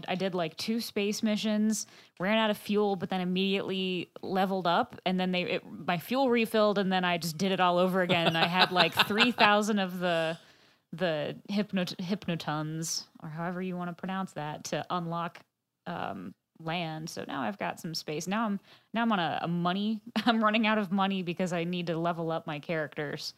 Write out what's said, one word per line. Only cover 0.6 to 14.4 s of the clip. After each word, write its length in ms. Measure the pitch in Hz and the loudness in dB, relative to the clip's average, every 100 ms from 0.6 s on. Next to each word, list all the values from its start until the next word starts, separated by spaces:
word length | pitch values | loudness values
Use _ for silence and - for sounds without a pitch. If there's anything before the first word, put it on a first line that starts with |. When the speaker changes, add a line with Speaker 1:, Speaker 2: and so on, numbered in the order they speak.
| - 226 | -4 -2
Speaker 1:
space 440 | 220 220 202 208 | -2 -2 -2 0
missions, 640 | 220 208 220 208 214 208 - - - _ | 0 0 0 2 2 0 -6 -16 -20 _
ran 180 | 185 220 | 2 4
out 140 | 220 | 2
of 60 | 208 | 0
fuel, 360 | - 208 208 190 | 0 2 2 0
but 140 | 190 | -2
then 100 | 190 | -2
immediately 920 | 180 185 196 196 - 190 185 180 - - | 0 0 2 0 -2 -2 -2 -2 -6 -10
leveled 460 | - 190 190 190 175 | -2 0 2 2 2
up, 340 | 175 - - 180 | 2 2 -4 -2
and 120 | 185 | 0
then 120 | 185 | 0
they, 100 | 180 180 | 0 0
it, 180 | 180 - 196 170 | -2 -4 -8 -4
my 100 | 175 | -4
fuel 320 | - 254 269 | 0 2 4
refilled, 480 | 240 220 220 214 202 | 4 4 4 4 4
and 140 | 190 | 2
then 120 | 185 | 2
I 140 | 180 175 | 2 0
just 180 | 170 151 | -2 -2
did 160 | 190 | 0
it 80 | 185 | 4
all 200 | 180 175 | 4 4
over 240 | 185 185 | 4 2
again. 240 | 180 180 170 | 2 4 4
And 100 | 165 | 2
I 80 | 165 | 2
had, 260 | 180 - | 4 4
like, 220 | 180 165 | 4 4
Speaker 2:
<laughs> 140 | - - | 4 2
Speaker 1:
three 240 | 202 240 | 4 2
thousand 480 | - 214 208 208 208 | 6 6 6 4 0
of 180 | 190 180 | 0 -2
the, 400 | 180 165 160 165 - _ _ _ _ | 0 2 0 -4 -12 _ _ _ _
the 420 | 165 180 156 139 151 - | -2 0 0 -4 -8 -4
hypnot-, 500 | 202 202 190 180 - | -2 0 -2 -2 -4
hypnotons, 1080 | 175 202 - 165 - 151 156 160 165 - - - | -4 -4 -2 -4 -2 -4 -4 -4 -4 -6 -8 -16
or 60 | 156 | -12
however 340 | 156 170 180 | -6 -6 -4
you 120 | 190 180 | -6 -6
wanna 180 | 175 | -6
pronounce 400 | 170 185 190 185 | -8 -6 -4 -6
that, 320 | - | -6